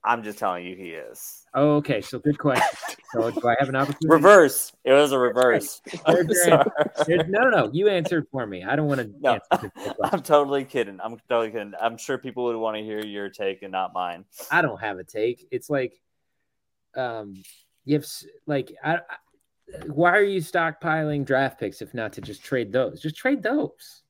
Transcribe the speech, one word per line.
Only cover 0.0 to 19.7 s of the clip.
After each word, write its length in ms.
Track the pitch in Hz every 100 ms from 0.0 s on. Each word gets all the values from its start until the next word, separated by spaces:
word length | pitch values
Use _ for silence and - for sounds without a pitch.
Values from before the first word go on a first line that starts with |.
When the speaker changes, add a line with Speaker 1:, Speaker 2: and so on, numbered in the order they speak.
Speaker 1:
I'm 180 | 110 117
just 140 | 107 104
telling 280 | 104 90 90
you 100 | 90
he 140 | 90
is. 560 | 82 58 - - - _
Speaker 2:
Oh, 220 | 135 147 147
okay, 240 | 147 117
so 180 | - 123
good 180 | 147 147
question. 280 | 151 123 - - - - _
So 180 | 117 113
do 160 | - 120
I 80 | 117
have 100 | 139
an 60 | 135
opportunity? 320 | 143 143 160
Speaker 1:
Reverse. 640 | 160 165 202 147 - - _
It 80 | -
was 220 | 135 147
a 40 | 135
reverse. 640 | 123 113 127 110 - -
<laughs> 240 | - - 156
Speaker 2:
There's 360 | 170 165 180
Speaker 1:
Sorry. 60 | 175
Speaker 2:
your 100 | 160
an-, 120 | 143 - 151 - 151
there's, 220 | 175 160
no, 200 | 196 254
no, 200 | 214 110
you 160 | 139 208
answered 400 | 190 151 170 143
for 140 | 135 113
me. 180 | 92 95
I 100 | 143
don't 120 | 151
wanna 200 | 135 113 98
Speaker 1:
No, 140 | 135 107
Speaker 2:
answer 120 | -
the 180 | - 107
Speaker 1:
<laughs> 60 | -
Speaker 2:
question. 180 | 101 -
Speaker 1:
I'm 180 | - 180
totally 420 | 135 147 143 139 131
kidding. 340 | 135 104 98
I'm 160 | 107 117 _
totally 220 | 117 113
kidding. 220 | 110 104 98
I'm 180 | 113 117
sure 200 | - 131
people 260 | 135 123 123
would 120 | 113
wanna 240 | 110 107
hear 180 | 107 107
your 300 | 107 101 101
take 320 | - 98 95
and 100 | 98
not 220 | 95 92
mine. 320 | 90 90 85 98 - -
Speaker 2:
I 100 | 160
don't 180 | 160 95
have 160 | 107 92
a 60 | 90
take. 420 | 110 113 120 _
It's 180 | 127 -
like, 240 | 143 127 _ _ _ _ _ _ _ _ _ _ -
um, 460 | 127 113 104 95 95 - _ _ 135
you 80 | 147
have 80 |
s-, 220 | 147 - - - -
like, 280 | 143 123 -
I, 120 | - 170
I, 40 | - - _ _ _ _ _